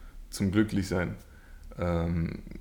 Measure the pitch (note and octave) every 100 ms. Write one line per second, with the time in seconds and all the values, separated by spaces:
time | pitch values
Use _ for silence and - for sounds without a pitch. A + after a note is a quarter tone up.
0 | - - - - G2 G2+ G#2 G2+ F#2 F#2
1 | F2 G#2+ - - - - - - F2 E2+
2 | E2+ E2+ E2 - - -